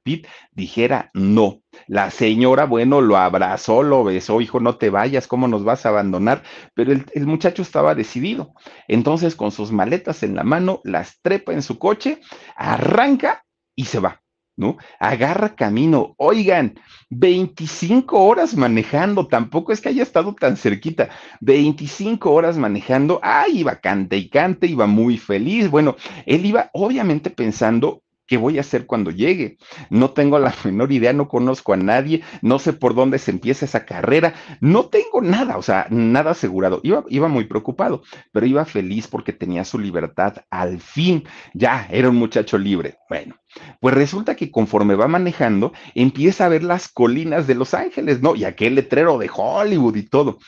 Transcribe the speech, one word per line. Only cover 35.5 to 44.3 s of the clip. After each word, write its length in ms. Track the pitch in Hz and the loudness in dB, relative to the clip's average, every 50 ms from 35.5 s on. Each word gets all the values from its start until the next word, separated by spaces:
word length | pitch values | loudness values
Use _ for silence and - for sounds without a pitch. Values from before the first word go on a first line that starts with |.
| - | -4
o 60 | 98 - | -4 -2
sea, 240 | - 98 95 - - | 0 0 0 0 -2
nada 420 | 113 117 113 113 123 139 151 156 170 | -2 0 2 2 2 2 2 0 -2
asegurado". 480 | - 139 98 92 92 95 92 92 - - | -2 -4 -4 -2 0 0 0 0 0 0
Iba, 220 | 151 208 - - - | 0 0 -2 -2 -4
iba 200 | 123 139 156 160 | -2 -2 0 0
muy 160 | 143 123 107 | 0 -2 -2
preocupado, 580 | - - 110 - - 135 - 202 247 143 - _ - - - - _ - | -2 -4 -6 -6 -6 -6 -4 -4 -4 -4 -6 _ -14 -20 -20 -14 _ -4
pero 120 | 107 117 | -2 0
iba 180 | 127 135 147 156 | 2 2 0 0
feliz 400 | 151 - 104 92 90 104 110 110 - | -2 -4 -6 -4 -4 -6 -6 -8 -8
porque 240 | - 110 - - - | -10 -10 -8 -8 -8
tenía 320 | - 90 90 90 87 95 | -8 -6 -6 -4 -6 -6
su 140 | - - 110 | -6 -6 -8
libertad 680 | 101 98 85 85 80 78 - - 95 101 - - - - | -6 -4 -4 -6 -6 -6 -4 -2 -2 -2 -4 -8 -14 -12
al 300 | - 92 92 90 - 85 | -8 -6 -6 -6 -8 -10
fin, 440 | - - - 147 170 185 175 151 - - - - - - - | -14 -10 -4 -2 0 2 0 0 -2 -8 -18 -20 -20 -14 -6
ya 320 | 92 123 120 127 127 101 87 | -2 0 0 0 0 -4 -4
era 200 | 85 117 123 127 | 0 2 2 4
un 60 | 120 | 4
muchacho 420 | 117 117 110 - 117 104 - - 98 | 2 2 0 0 -2 -2 0 -2 -2
libre. 400 | 98 101 95 85 73 69 - _ _ - | 0 0 -2 -2 -2 -6 -10 _ _ -12
Bueno, 280 | 80 73 - - - _ _ _ - - - - - - | -10 -10 -10 -12 -20 _ _ _ -20 -20 -20 -20 -8 -2
pues 140 | - 131 131 | 0 2 4
resulta 420 | 135 143 139 185 202 220 - | 4 2 0 -2 -6 -4 -4